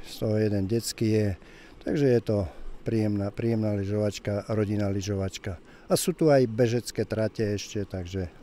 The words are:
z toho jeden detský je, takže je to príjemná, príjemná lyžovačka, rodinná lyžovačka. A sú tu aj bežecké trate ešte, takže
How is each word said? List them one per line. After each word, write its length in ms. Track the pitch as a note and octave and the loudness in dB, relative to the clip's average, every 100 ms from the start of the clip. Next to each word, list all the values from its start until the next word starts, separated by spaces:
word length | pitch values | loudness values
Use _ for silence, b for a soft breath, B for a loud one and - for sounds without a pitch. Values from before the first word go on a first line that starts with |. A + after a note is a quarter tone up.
| - | -14
z 60 | - | -4
toho 160 | A2+ G#2+ | 0 2
jeden 320 | G#2+ G2+ F#2+ | 2 2 0
detský 360 | A#2 - - A2 | 0 -2 -2 2
je, 160 | A2 G#2 F2+ B B B - | 2 2 -2 B B B -10
takže 240 | - D#3+ C3+ A#2 | -4 2 4 4
je 60 | |
to 140 | - G2+ D#2 B B - - | 2 0 -2 B B -8 -2
príjemná, 400 | A2+ G#2+ G2+ G2+ - | 0 0 0 -4 -4
príjemná 400 | A#2 A2 G#2+ G#2 | -2 0 0 0
lyžovačka, 720 | G2 G#2 G#2 - G#2 G2+ - | -2 0 -2 -2 -4 -4 -2
rodinná 400 | A2 G2+ G#2 G2+ | 0 0 0 0
lyžovačka. 720 | G2+ G2 G2 F#2+ - G2+ F2 B B - | -2 -2 -2 -4 -6 -10 -10 B B -2
A 80 | E3+ | 0
sú 160 | - | 0
tu 160 | D#3+ D#3 | 2 6
aj 160 | C#3 A#2+ | 6 4
bežecké 560 | A2 A#2 A#2+ - - | 2 2 0 -2 -4
trate 400 | G#2+ A2 G#2+ - | -2 0 -2 0
ešte, 400 | G#2 G2+ - G#2+ | -2 -2 -4 -6
takže 480 | F#2+ F#2 F2 F#2+ F2 - | -6 -6 -6 -6 -6 -4